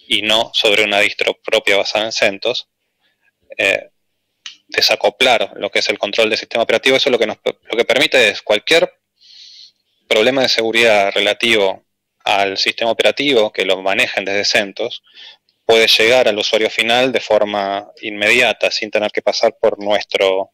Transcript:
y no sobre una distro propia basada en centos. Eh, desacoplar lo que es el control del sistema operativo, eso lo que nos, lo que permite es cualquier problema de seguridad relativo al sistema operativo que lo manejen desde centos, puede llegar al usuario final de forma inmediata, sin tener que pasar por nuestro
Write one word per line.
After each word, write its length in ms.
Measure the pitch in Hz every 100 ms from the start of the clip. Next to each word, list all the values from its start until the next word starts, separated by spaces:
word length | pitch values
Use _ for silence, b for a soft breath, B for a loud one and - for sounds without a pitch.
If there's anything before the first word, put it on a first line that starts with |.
| -
y 140 | 107
no 300 | 107 110 117
sobre 320 | - 113 101
una 160 | 104 101
distro 400 | 104 - 95 95
propia 360 | - 110 104 98
basada 260 | - 107
en 80 | 110
centos. 560 | - 110 98 - 123 - _ _ _ _ _ _ _ _ -
Eh, 320 | 202 - - _ _ _ _ _ - - _
desacoplar 840 | - - 110 104 - 127 113 101 -
lo 140 | 101
que 80 | 110
es 100 | -
el 100 | 104
control 300 | 101 101 110
del 100 | 110
sistema 260 | - 120
operativo, 320 | 110 113 - 131
eso 120 | -
lo 100 | 120
que 80 | 107
nos, 120 | 101
lo 320 | - - - 110
que 100 | 117
permite 420 | 117 156 139 110
es 140 | 98
cualquier 500 | - 107 - 160 175 _ _ _ B B B B B _ _ _ -
problema 360 | 110 117 135
de 80 | 123
seguridad 600 | - 113 113 117 104 98
relativo 760 | 101 104 104 117 113 98 95 _ _ _ _
al 360 | - 101 98 98
sistema 320 | - - 117
operativo 600 | 113 110 104 143 127 107
que 140 | -
lo 160 | 95 95
manejen 460 | 95 101 123 - 95
desde 180 | 98
centos, 580 | 101 120 101 95 113 - _ B B B _ _
puede 220 | - 113 110
llegar 400 | - 110 127 113
al 120 | 104
usuario 300 | 101 110 107
final 440 | - 110 120 127
de 80 | 113
forma 680 | - 107 104 104 98 98 104 -
inmediata, 680 | 113 104 104 120 120 107 98
sin 200 | - 110
tener 200 | 110 104
que 120 | -
pasar 340 | - - 113 -
por 220 | 113 101
nuestro 680 | 101 101 - - 98 95 98